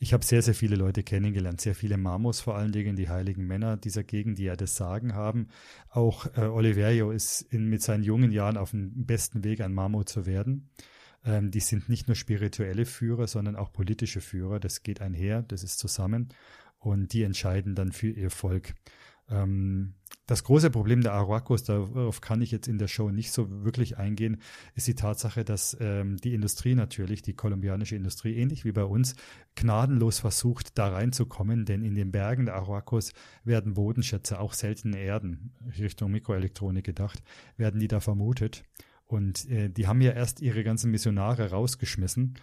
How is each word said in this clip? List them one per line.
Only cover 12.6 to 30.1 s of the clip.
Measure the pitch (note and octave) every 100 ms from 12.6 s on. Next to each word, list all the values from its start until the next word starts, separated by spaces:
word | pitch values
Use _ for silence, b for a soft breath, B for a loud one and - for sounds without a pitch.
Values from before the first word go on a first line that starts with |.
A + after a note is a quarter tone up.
| G2 G2 A#2+
Führer, | - A#2 A#2 A2+
sondern | A2 G2+
auch | G#2 G2+
politische | - F#2 A2 A2+ G2
Führer. | - F#2 F#2 G#2
Das | F#2 -
geht | - G2
einher, | G2 E2+ F#2+ A2+
das | A2+ G2
ist | F#2+ -
zusammen. | G2+ - F#2+ A#2 B2 B B B B _
Und | G#2 G2+ F#2+
die | A2+
entscheiden | G#2 F#2+ F#2+ F#2+ G2
dann | G2 F#2
für | - A2
ihr | A2 F#2
Volk. | - F#2+ F#2 - - B B B B -
Ähm, | G#2 G2 G2 G2 F#2+ F#2+ - - - -
das | A2+
große | - D3 D#3+
Problem | B2 G#2 A#2+
der | A#2
Arawakos, | G2+ G2 G#2+ - A#2+
darauf | - G#2 G2 B2+ A#2+ -
kann | - A2+
ich | A#2
jetzt | A2 -
in | G#2+
der | G2+
Show | - G#2
nicht | G2 A2
so | - G#2 G2
wirklich | G2+ A#2+ B2 -
eingehen, | G2 G#2 A2 A2 B B B
ist | - -
die |
Tatsache, | B2 G#2+ G#2 A2+ A#2
dass, | A2 G#2+ - -
ähm, | G#2+ G2+ G2 G2
die | B2
Industrie | A#2 G#2 - B2
natürlich, | B2+ G#2 - F#2 G#2
die | -
kolumbianische | F#2+ G#2+ G2 G2 F#2+ G#2 G#2+
Industrie, | F#2 - A2+ A2+
ähnlich | B2+ D3+
wie | A2+
bei | G#2
uns, | G2 G#2+ B2+ B B B B
gnadenlos | - A2+ G#2+ B2 B2+ A2+